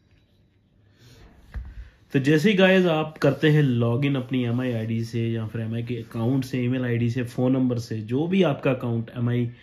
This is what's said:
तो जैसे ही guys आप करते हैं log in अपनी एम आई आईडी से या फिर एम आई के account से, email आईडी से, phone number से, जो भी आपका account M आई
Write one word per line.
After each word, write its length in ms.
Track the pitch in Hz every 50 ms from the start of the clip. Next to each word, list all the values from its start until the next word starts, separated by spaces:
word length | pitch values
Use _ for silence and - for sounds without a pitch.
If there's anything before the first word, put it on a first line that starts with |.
| _ _ _ _ _ _ _ _ _ _ _ _ _ _ _ _ _ _ _ _ - - - - - - - - - - - - - - - - - - _ _ _ _ -
तो 60 | 139
जैसे 320 | 127 143 156 151 151 220
ही 60 | 208
guys 300 | 185 190 185 190 190 180
आप 320 | 175 160 156 156 156 - -
करते 320 | - 139 - - 165 156
हैं 300 | 151 151 147 131 120 117
log 300 | 120 117 120 131 143 139
in 60 | 139
अपनी 280 | 131 117 - 135 127 123
एम 160 | 117 117 127
आई 120 | 127 127 117
आईडी 320 | 113 110 113 113 113 113
से 240 | 113 - 117 117 113
या 180 | 113 113 110
फिर 140 | 104 - 113
एम 140 | 113 110 113
आई 80 | 117 117
के 140 | 117 123
account 480 | 113 113 - - 117 117 123 139 135 127
से, 180 | - 139 127 123
email 220 | 120 131 127 127
आईडी 260 | 120 117 117 120 117
से, 120 | 113 131 120
phone 300 | 120 - - 127 127 135
number 260 | 131 131 127 120 117
से, 220 | - - 110 110
जो 260 | 107 107 123 139 160
भी 160 | 170 185 196 175
आपका 280 | 151 143 - - 143
account 400 | 127 123 127 120 117 117 113 - -
M 120 | 120 120 117
आई 220 | 120 123 120 117 120 -